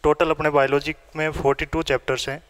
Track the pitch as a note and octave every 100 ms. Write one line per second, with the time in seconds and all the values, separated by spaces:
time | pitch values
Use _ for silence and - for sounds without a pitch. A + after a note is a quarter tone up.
0 | D3+ D3+ E3 D3+ D#3 C#3+ C3+ C#3+ C#3+ D#3
1 | _ D#3 D#3 D3 C3+ C#3 D#3 D#3+ E3 C3
2 | - C3 - C#3 _